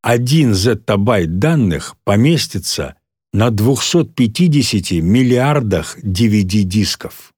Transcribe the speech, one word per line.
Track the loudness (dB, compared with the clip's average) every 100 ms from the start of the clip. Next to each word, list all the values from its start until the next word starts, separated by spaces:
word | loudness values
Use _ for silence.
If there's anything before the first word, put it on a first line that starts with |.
Один | 0 -2 2 2 2
зеттабайт | 2 0 -2 -2 0 2 0 0 0
данных | 0 2 0 -2 -8 -10
поместится | -2 2 2 2 -2 -8 -8 -6 -8 -12 _ _ _
на | -2 0
двухсот | 2 0 0 0 -2 -2
пятидесяти | -2 -2 2 2 2 0 -2 -2 -2
миллиардах | 2 2 2 2 2 0 0 -2 -4 -10
D | -6 0 2
V | 2
D-дисков. | 0 0 0 0 -2 -6 -12 -18 -20